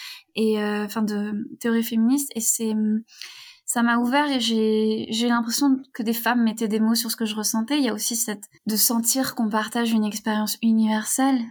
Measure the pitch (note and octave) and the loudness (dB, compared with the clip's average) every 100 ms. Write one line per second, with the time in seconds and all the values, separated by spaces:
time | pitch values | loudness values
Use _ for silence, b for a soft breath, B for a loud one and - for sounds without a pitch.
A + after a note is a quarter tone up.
0 | B B _ - A3 G#3+ G#3 G#3 G#3 A3+ | B B _ -2 0 0 -2 -2 -4 -4
1 | G#3+ G#3 G#3 G#3 - - A#3+ A#3 A#3 A3+ | -2 -2 -4 -6 -8 -6 -2 0 0 0
2 | A3+ C#4 C#4 A3+ A3+ - A3+ G#3+ G#3+ A3 | 2 2 0 -4 -2 0 0 0 0 0
3 | - B B B B B - A#3+ A#3 A#3+ | -4 B B B B B -4 2 2 2
4 | A#3+ C#4 D4 C4+ A3+ A3+ A3 G#3+ A3 A3 | 2 2 2 0 2 2 2 2 2 0
5 | - A3+ A#3+ A#3+ A#3 - C#4+ C4 - - | -2 0 2 2 0 2 2 2 -2 -4
6 | A3 A#3 A3 B3 A3+ A3 A3 G#3+ A3 A3+ | -2 0 0 2 2 0 -2 2 2 2
7 | A3+ - A3 G#3+ G#3 A3+ A3+ D4 B3 G#3+ | -2 -4 -4 -2 -2 -2 0 0 0 -2
8 | - A#3 - G#3 - b - G#3+ - A#3 | -4 -4 -4 -6 -10 b -4 0 2 2
9 | A#3 C4+ C4 - A3 G#3+ G#3+ A#3+ A#3 A3+ | 0 0 -2 -2 0 0 -2 -2 0 2
10 | G#3+ G#3 A3+ G#3+ G#3+ - A3+ A3 A3 G#3+ | 0 -2 -2 -2 -2 0 2 4 2 0
11 | G#3+ - C4+ C4 A3+ | -2 0 2 2 -2